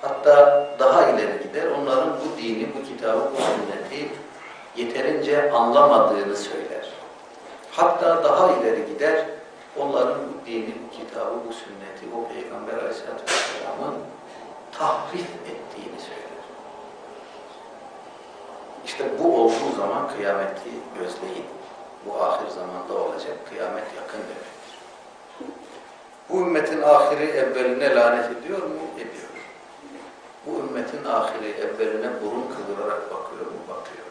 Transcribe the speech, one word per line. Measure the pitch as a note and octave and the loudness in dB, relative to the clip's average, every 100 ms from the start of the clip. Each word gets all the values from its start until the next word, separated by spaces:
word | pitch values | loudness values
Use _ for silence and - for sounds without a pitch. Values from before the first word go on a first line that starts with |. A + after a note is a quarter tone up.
Hatta | - - D3 C#3+ C#3+ C#3+ C#3+ - | -2 4 8 12 12 10 2 4
daha | C3+ - - | 6 8 8
ileri | - - - | 6 2 -2
gider. | - C#3+ E3 | -4 -2 -2
Onların | - - C3 D#3 | 0 2 2 2
bu | - - G#2 | 0 -4 -4
dini, | A2+ A2 A2 | -4 -2 -4
bu | - - | -6 -8
kitabı, | A#2 A2 A2 - | -4 0 2 2
bu | C3+ | 0
sünneti | - A2 G2+ G2+ - C#3 D3 - - - - - - A#2+ | 0 0 -2 -6 -6 -6 -6 -8 -14 -16 -18 -18 -14 -6
yeterince | A#2 B2+ - - - D3 C#3+ | -4 0 0 0 4 4 4
anlamadığını | D3+ - F#3 - - - - - - | 4 6 8 10 10 6 4 0 -2
söyler. | - - - - - - - - - - - - - | -4 -6 -6 -8 -10 -12 -16 -18 -20 -20 -18 -18 -10
Hatta | - E3+ - - - | 4 4 6 4 6
daha | D3 D3 F#3 | 6 6 6
ileri | - A#2 D3+ D3+ | 6 4 2 -2
gider. | D3+ D3+ D#3 - - - - - C#3+ | 0 2 2 0 -8 -14 -20 -14 -4
Onların | C#3 C3+ B2+ B2+ | -2 2 2 0
bu | - - - | -4 -10 -6
dini, | A2+ A2 - A#2 | -6 -4 -8 -12
bu | - | -14
kitabı, | A2+ A2 G2+ A#2 A2+ | -12 -6 -4 -4 -8
bu | |
sünneti, | A2+ G#2 G2 G2 - - - | -12 -14 -14 -14 -14 -10 -8
o | - | -8
Peygamber | - - - A2 | -8 -10 -10 -8
Aleyhisselatü | A2+ - - - - | -6 -4 -6 -8 -10
Vesselam'ın | - - - - - - - - - - - - - - - | -4 -2 -2 -6 -8 -6 -6 -6 -10 -16 -18 -18 -16 -18 -16
tahrif | - D#3+ D3+ - F3 - - - | -4 0 0 -4 -8 -8 -10 -12
ettiğini | - - - - - | -12 -12 -14 -12 -12
söyler. | - - - - - - D3+ - - - - - - - - - - D2 - - - - - - F2+ - - - | -14 -14 -14 -16 -16 -16 -16 -16 -18 -18 -18 -18 -18 -18 -18 -18 -18 -18 -18 -18 -18 -20 -20 -18 -18 -16 -16 -16
İşte | - - - - | -12 -6 -4 2
bu | E3 E3+ | 4 6
olduğu | - - F#2+ F2 | 4 4 -2 -2
zaman | G2 F#2+ F#2+ | -2 -2 -4
kıyameti | G#2 G2+ G2 G2 G2 - - - - | -4 -2 0 -2 -6 -10 -12 -12 -10
gözleyin. | F2+ - F#2+ F#2 - - - - - - G2+ | -8 -8 -10 -10 -12 -14 -16 -18 -18 -16 -8
Bu | - | -2
ahir | G#2+ G#2 - | 0 0 -4
zamanda | F2 F#2 - - | -8 -8 -8 -4
olacak, | - - - - - - | -2 -2 -4 -8 -10 -10
kıyamet | - - D#2 - - | -6 -6 -6 -8 -10
yakın | - G#2+ | -12 -10
demektir. | - - - - - - - - - - - - C4 - - - - - - - - | -10 -12 -14 -16 -18 -18 -20 -20 -20 -20 -20 -16 -14 -14 -18 -18 -20 -20 -20 -20 -2
Bu | F#3 | 0
ümmetin | F3 D#3+ D3+ D#3 | 4 2 2 2
ahiri | D3 D3 - D3 | 8 8 8 4
evveline | D3+ C3+ C3+ B2+ B2+ B2 C#3 | 2 2 2 2 2 2 4
lanet | A#2+ A#2 A#2+ A#2+ | 6 6 4 0
ediyor | B2 D#3+ F#3+ | -6 -6 -4
mu? | - D#3 D#3+ - | -4 -6 -8 -10
Ediyor. | A2+ - - - - - - - - C#3 - - - - - | -12 -12 -14 -16 -16 -18 -20 -20 -18 -16 -18 -18 -20 -16 -8
Bu | - | -6
ümmetin | C3+ B2 A#2+ D3 | -4 -6 -6 -6
ahiri | - - - A2+ A2 | -2 0 0 -4 -6
evveline | - - - G#2+ A2 G#2+ - | -6 -6 -2 -2 0 -4 -4
burun | G#2 A#2+ B3+ - | -4 -4 -6 -8
kıvırarak | G2+ - - - - | -8 -6 -4 -4 -6
bakıyor | - - A2+ A2+ | -10 -10 -10 -10
mu? | - G#2+ | -10 -12
Bakıyor. | F#2+ - - F2+ | -12 -12 -16 -18